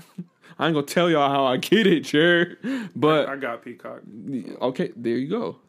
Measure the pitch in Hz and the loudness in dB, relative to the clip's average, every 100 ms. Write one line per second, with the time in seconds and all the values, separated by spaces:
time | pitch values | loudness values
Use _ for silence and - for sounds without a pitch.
0 | - - - _ - - 151 151 143 180 | -20 -18 -18 _ -20 -4 0 0 0 0
1 | 175 156 139 139 135 131 - 208 196 160 | 2 4 2 2 2 0 2 4 4 2
2 | 131 147 170 170 175 - 233 269 202 117 | 2 4 6 4 2 -4 -8 -8 -8 0
3 | 151 156 131 139 127 117 123 117 120 117 | 2 2 0 -4 -8 -8 -12 -16 -16 -16
4 | - 107 - 127 - - 123 135 175 - | -18 -14 -8 -8 -8 -4 -4 -2 -6 -4
5 | 117 120 139 220 85 - | -4 -2 -2 -4 -6 -10